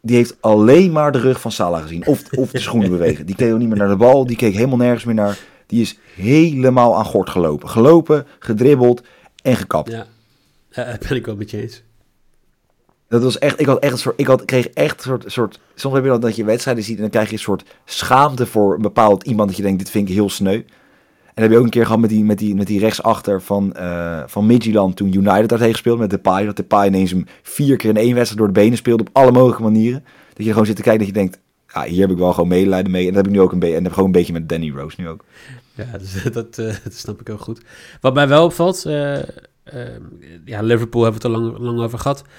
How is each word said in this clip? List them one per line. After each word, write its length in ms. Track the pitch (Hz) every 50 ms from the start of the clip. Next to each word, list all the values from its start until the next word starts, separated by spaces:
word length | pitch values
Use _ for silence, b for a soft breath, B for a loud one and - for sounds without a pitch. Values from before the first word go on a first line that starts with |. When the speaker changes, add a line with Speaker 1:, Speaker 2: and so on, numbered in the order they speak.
Speaker 1:
die 140 | - 110 120
heeft 200 | 120 120 120 - _
alleen 520 | - 110 107 107 107 120 139 175 190 175
maar 200 | 160 151 151 147
de 60 | 135 123
rug 200 | 113 131 127 -
van 120 | - 120
Salah 300 | - - 95 87 85 80
gezien. 240 | 78 78 82 87 -
Of, 260 | 151 139 - - -
of 180 | - 123 131 -
de 80 | - 127
schoenen 320 | - - - 117 101 90 90
Speaker 2:
<laughs> 40 | 85
Speaker 1:
bewegen. 280 | 85 78 78 73 76
Die 80 | 90 95
keek 180 | - 123 117
ook 60 | 113 117
niet 100 | 120 113
meer 80 | 110 101
naar 100 | 101 98
de 80 | 101
bal. 300 | 95 117 123 139 139 131
Die 100 | 123 117
keek 180 | - 123 107 95
helemaal 220 | 104 120 139 127
nergens 280 | 120 123 123 120 110 107
meer 100 | 117 113
naar. 240 | 107 104 101 101 B B B B B B
Die 140 | B 110 117
is 180 | 110 - - b b b b
helemaal 840 | 90 95 113 143 160 165 165 147 131 127 131 127 123 120 117 95
aan 80 | 104 107
gort 260 | - - 101 90 -
gelopen. 380 | - 92 85 78 76 73 - -
Gelopen, 580 | - 117 117 151 170 170 160 - 156 143 131 b b b
gedribbeld 640 | - - 113 104 123 143 147 127 123 123 123 - b b b b b b b b
en 140 | - 135 123
gekapt. 340 | - 98 - - 80 - 113
Speaker 2:
Ja, 160 | 113 113 110 _ _ _ _ _ _ _ _ _ _ _ _ _
ja, 140 | - 127 120 123
dat 180 | 113 107 - -
ben 80 | 143
ik 100 | 123 110
wel 100 | 113 107
met 140 | 101 110 -
je 100 | - 104
eens. 200 | 104 113 - - _ _ _ _ _ _ _ _ _ _ _ _ _ _ _ _ _ _ _ _ _ _ _ _ _ -
Speaker 1:
Dat 140 | 117 117
was 160 | 123 127 110 -
echt, 220 | 143 143 - -
ik 60 | 151
had 120 | 139 131 -
echt 140 | - 135
een 60 | 123 117
soort, 220 | - 135 - -
ik 60 | 143
had, 180 | - 131 127 -
kreeg 240 | - 135 127 123 -
echt 280 | - 151 147 151 -
een 60 | - -
soort, 200 | 127 131 117 -
soort, 340 | 101 - 127 113 98 - - _ _ _
soms 200 | - - 139 135
heb 100 | 139 131
je 60 | 135
dat, 120 | 127 113
dat 140 | 120 113 101
je 80 | 113 104
wedstrijden 400 | 107 107 120 - 135 123 113 101
ziet 100 | 110 113
en 40 | 98
dan 80 | 107 104
krijg 160 | - 110 107
je 60 | 101
een 60 | 107 107
soort 260 | - - 95 - b b b b b
schaamte 640 | - - - - - 131 135 143 151 131 123 120
voor 280 | - - 110 101 98 82
een 80 | 92
bepaald 400 | 107 - - 123 110 104 101 92 -
iemand 240 | - 113 104 104 98
dat 80 | 92
je 60 | 104
denkt, 160 | 101 98 95 92
dit 120 | 95 -
vind 180 | - 107 101 92
ik 60 | 92
heel 160 | 107 101 95
sneu. 240 | - - 98 95 98
En 880 | 117 - _ _ _ _ _ _ _ _ _ _ _ _ _ _ 113
dat 20 | 110
heb 60 | 110
je 60 | 110 120
ook 60 | 123
een 60 | 113
keer 140 | - 120 113
gehad 140 | - 110 113
met 100 | 113 107
die, 140 | 110 107 104
met 140 | 107 104 98
die, 160 | 107 104 98
met 120 | 98 98
die 120 | 95 104 98
rechtsachter 640 | 107 110 - - - 113 107 - - 104 98 92
van, 300 | - - 101 101 98 98
eh, 500 | - - 92 87 87 87 85 85 85 78 65
van 200 | - - 107 104
Midtjylland 500 | 110 123 120 110 113 107 104 95 92 92
toen 160 | - 101 95 92
United 340 | 101 98 104 95 104 110 110
daar 100 | 120 113
tegen 180 | 120 117 110
speelde 240 | - - 117 117 120
met 100 | 113 98
Depay. 340 | 101 95 - 95 92 98 104
Dat 120 | 104 98
Depay 300 | - 95 - 110 101 101
ineens 240 | 98 95 95 95 90
hem 140 | 92 92 - B B B
vier 340 | B - - - 147 139 131
keer 140 | - - 110
in 60 | 107
één 180 | 107 117 123 123
wedstrijd 240 | 123 120 - 104 110
door 80 | 110 101
de 80 | 92 107
benen 160 | 104 117 120 113
speelde 240 | - 120 117 113
op 140 | 101 - -
alle 160 | 139 135 127
mogelijke 300 | 127 123 127 123 107 -
manieren. 420 | 113 107 110 110 110 120 127 143 b b b b b b b
Dat 100 | - 104
je 60 | 110
gewoon 160 | 104 113 107
zit 100 | 104 104
te 60 | 95
kijken 160 | - 120 110 110 104
dat 80 | 98 98
je 60 | 107
denkt, 180 | 95 90 - _ _ _ _ _ _ _ -
ja, 80 | - 62
hier 160 | - 87 90
heb 100 | 98 92
ik 60 | 92
wel 160 | 87 90 90
gewoon 160 | 87 - 85 87
medelijden 440 | 90 92 98 98 95 92 95 95
mee. 80 | 90 90 90
En 80 | 90 95
dat 20 |
heb 100 | 98 95
ik 60 | 98
nu 80 | 101 98
ook 120 | 92 90
een 60 | 90 90
be-, 80 | 87
en 60 | 85
dat 60 | 80 82
heb 40 | 90
ik 60 | 90
gewoon 160 | - 98 95 95
een 60 | 90
beetje 180 | 90 87 87
met 160 | 85 82 80 78
Danny 220 | 82 82 82 76
Rose 300 | 69 69 71 78 - -
nu 80 | 90 82
ook. 160 | 80 95 _ B B B B B 127 120 B B _
Speaker 2:
Ja, 240 | 117 107 123 113 92
dus, 240 | 95 95 95 95 -
<laughs> 60 | 123
dat, 260 | - 117 113 - - -
eh, 160 | 113 110 107 - -
dat 100 | 110 -
snap 260 | - - - 107 -
ik 60 | 117
heel 120 | - 107 104
goed. 220 | - - 117 - B B B B B B B B
Wat 140 | - 131 127
mij 140 | 143 143 135
wel 160 | 143 156 170
opvalt, 400 | 170 165 - 170 185 185 - -
eh, 340 | 156 147 147 143 143 143 -
ehm, 840 | - - - - _ _ _ _ _ - 147 123 120 120 117 113 - - - - - - 85 85 -
ja, 180 | - 107 104
Liverpool 400 | 110 113 120 113 117 117 - 120
hebben 200 | 113 113 107 110
we 60 | - 120
het 80 | 113
er 60 | 113
lang, 160 | 117 117 117 -
lang 220 | 120 120 120 117
over 180 | 117 117 120 113
gehad. 260 | - 139 143 139 - b b